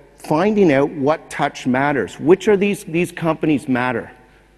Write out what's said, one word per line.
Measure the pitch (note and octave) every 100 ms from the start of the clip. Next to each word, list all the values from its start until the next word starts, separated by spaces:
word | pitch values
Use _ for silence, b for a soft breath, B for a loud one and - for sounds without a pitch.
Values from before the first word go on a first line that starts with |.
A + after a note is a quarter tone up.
| - -
finding | - D#3 G3+ G#3 F#3
out | C3+ C#3
what | D#3 C3+ D#3+ -
touch | - C#3+ - B2+
matters. | B2 C#3+ C#3 F2+ -
Which | C3 F#3+ G#3+
are | G3+
these, | G3+ F#3+
these | - E3 F3
companies | - E3+ G#3+ D#3 D3 -
matter? | B2 B2+ A#2 - - b b b